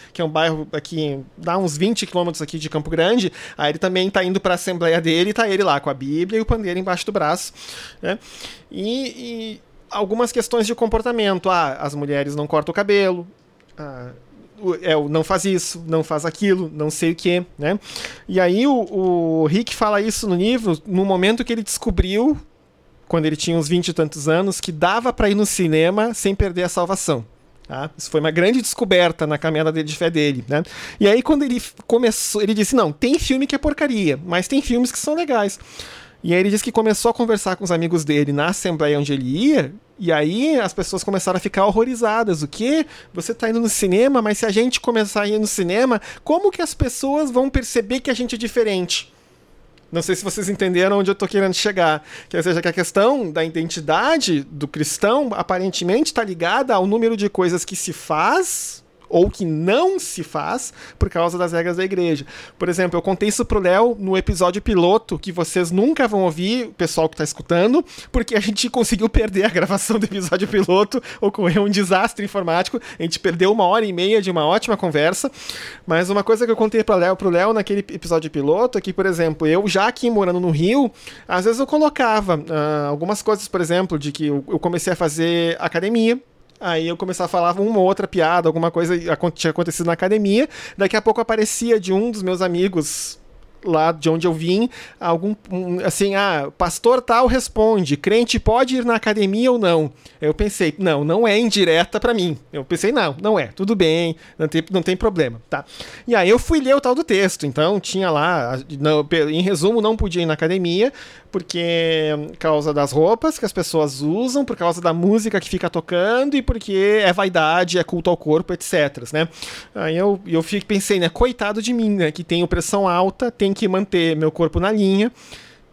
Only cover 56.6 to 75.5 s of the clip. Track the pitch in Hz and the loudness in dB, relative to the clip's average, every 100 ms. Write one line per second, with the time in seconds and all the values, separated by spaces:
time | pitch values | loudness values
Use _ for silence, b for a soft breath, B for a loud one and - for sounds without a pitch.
56.6 | 254 202 190 226 226 220 202 - 180 175 | 2 2 2 2 0 0 -2 0 0 0
57.6 | - 190 - - - 156 190 339 359 - | -4 -8 -8 -8 -4 0 2 2 0 -4
58.6 | - - _ _ - 170 196 - 175 156 | -10 -14 _ _ 0 2 2 0 -4 -2
59.6 | 170 247 370 392 - - 156 156 156 247 | 2 2 2 0 -6 -10 -8 -6 -4 -6
60.6 | - B B - 190 170 170 180 175 170 | -8 B B -4 -2 0 0 0 -2 0
61.6 | 170 175 190 190 170 147 143 B B - | -2 -2 -2 0 0 -2 -6 B B -6
62.6 | 180 175 180 170 196 185 208 - 233 220 | -2 0 0 0 -2 0 0 -2 0 0
63.6 | 185 190 233 214 190 190 - 180 180 196 | 4 4 4 0 -2 0 0 2 0 0
64.6 | - 190 175 214 - 170 190 175 160 185 | 0 4 4 4 0 -8 -6 -6 -2 0
65.6 | 170 185 254 311 240 208 180 156 185 247 | 0 2 2 2 0 2 0 0 -2 -2
66.6 | 226 - 165 - 160 - 151 - - 170 | -4 -4 -2 0 0 -2 -6 -6 0 2
67.6 | 208 302 B B B - 226 220 202 202 | 4 2 B B B -2 0 0 0 -2
68.6 | 240 247 226 208 220 233 214 185 214 170 | -2 0 0 2 2 2 2 2 2 2
69.6 | 180 196 - 226 214 190 175 185 208 208 | 0 0 0 0 0 -4 -2 -2 0 2
70.6 | 180 185 208 254 B B 202 208 180 180 | 4 4 2 -2 B B -2 0 2 2
71.6 | 202 202 185 185 220 - 202 202 175 165 | 2 0 2 2 0 -2 -6 -4 0 0
72.6 | 185 247 B - 165 - 185 165 185 226 | 0 -4 B -8 -6 -2 -2 2 4 4
73.6 | 180 220 208 175 185 220 190 170 151 208 | 4 2 0 0 2 2 2 0 2 2
74.6 | - 202 180 147 156 190 277 B B | 0 -2 0 2 2 0 -4 B B